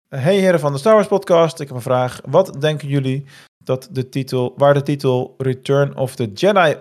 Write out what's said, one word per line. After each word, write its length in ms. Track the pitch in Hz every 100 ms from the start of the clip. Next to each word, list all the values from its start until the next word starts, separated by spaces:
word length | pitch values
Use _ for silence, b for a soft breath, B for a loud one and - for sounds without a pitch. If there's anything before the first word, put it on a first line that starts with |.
| _ 139
"Hey 200 | 131 196
heren 220 | 190 170
van 120 | 143
de 60 | 139
Star 160 | 220
Wars 140 | 220 202
podcast, 520 | 196 - 170 165 -
ik 80 | 139
heb 80 | 127
een 60 |
vraag. 400 | 117 127 127 - -
Wat 360 | 147 190 139
denken 260 | 147 151 143
jullie 380 | 139 131 135 139 B B _
dat 260 | - 131 -
de 180 | 135 123
titel, 440 | 139 135 127 123 -
waar 160 | 143
de 80 | 143
titel 520 | 139 143 139 127 127 -
Return 600 | 131 127 - 139 143 139
of 180 | 131 -
the 160 | 117
Jedi 440 | 98 185 202 165 131